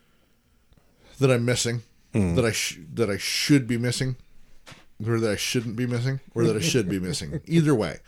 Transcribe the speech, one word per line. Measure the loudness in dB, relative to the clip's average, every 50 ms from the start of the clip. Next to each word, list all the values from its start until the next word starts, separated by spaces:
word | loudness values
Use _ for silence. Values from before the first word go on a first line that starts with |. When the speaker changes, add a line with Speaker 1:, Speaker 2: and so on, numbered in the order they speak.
| _ _ _ _ _ _ _ _ _ _ _ _ _ _ _ _ _ _ _ _ _ -20 -2 0
Speaker 1:
that | 2 2
I'm | 2 2 2
missing, | 0 0 0 0 -2 -2 -4 -8 -12 _ _ _ _ 0
Speaker 2:
Hmm. | 0 2 2 2
Speaker 1:
that | 2 2
I | 2 0
sh-, | -2 -4 -4 -6 -10 -14 -10 -4
that | -2 -2 0
I | -2 -4
should | -4 -4 -4 -2 2 4 4 4 4
be | 2 -2
missing, | -2 -2 -2 -2 -2 -4 -4 -6 -8 -12 -20 -20 -20 -20 -20 -20 -20 -20 -20 -20 -20 -20 -20 -16 -8 -2
or | -2 0 2
that | 2 0
I | 0
shouldn't | -2 -2 -2 -2 -2 -2 -2 -4
be | -4 -2
missing, | -2 -2 -2 -2 -2 -4 -6 -8 -6 -2
or | 2 2
that | 2 2
I | 2
should | 0 2 2 2 2 2
be | -2 -2
missing? | -2 -4 -4 -6 -6 -6 -8 -8 -4
Speaker 2:
<laughs> |
Speaker 1:
Either | 2 2 4 4 4 4
way, | 2 2 -2 -4 -8 -14